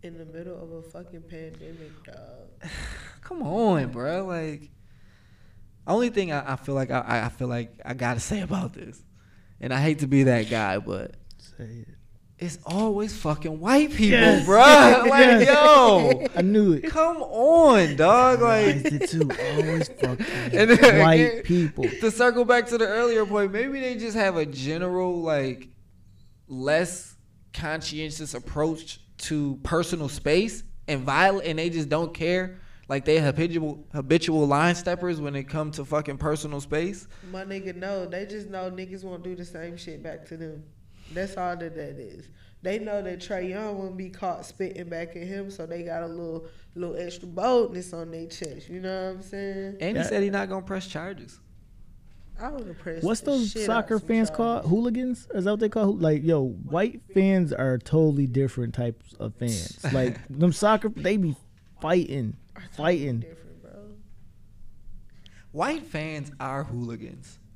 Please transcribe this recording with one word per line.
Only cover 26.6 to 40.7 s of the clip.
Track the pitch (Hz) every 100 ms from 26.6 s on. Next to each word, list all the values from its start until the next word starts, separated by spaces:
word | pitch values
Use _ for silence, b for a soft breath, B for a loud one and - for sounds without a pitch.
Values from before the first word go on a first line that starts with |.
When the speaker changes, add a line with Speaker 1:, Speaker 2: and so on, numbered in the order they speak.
| 135 156 175 185 - - _ _ -
Speaker 2:
conscientious | - 156 160 - 151 156 151 151
approach | 123 - 143 156 160 - - - -
to | - 151 143 139
personal | 139 165 170 170 143
space | - 143 170 220 - - - -
and | 143
viol-, | 131 139 190 196
and | 165 160
they | 170
just | 165 147
don't | 151 165
care. | 139 165 180 185 185 b b b
Like, | 135 139
they | 156
habitual, | 147 143 170 165 156 143 -
habitual | 151 135 165 165 156 147
line | 143 170 175
steppers | 180 175 180 160
when | 147 139
it | 135
come | 156 151
to | 151 139
fucking | 151 151 139
personal | 147 147 151 143
space. | 139 147 175 196 - b 185
Speaker 1:
My | 190 196
nigga, | 196 190
no. | 175 185 196 175
They | 175 202
just | 208 208
know | 190 185
niggas | 180 185 190 190
won't | 180
do | 180 180
the | 170
same | 160 170 170
shit | - 151
back | 156 156 -
to | 165
them. | 160 151 -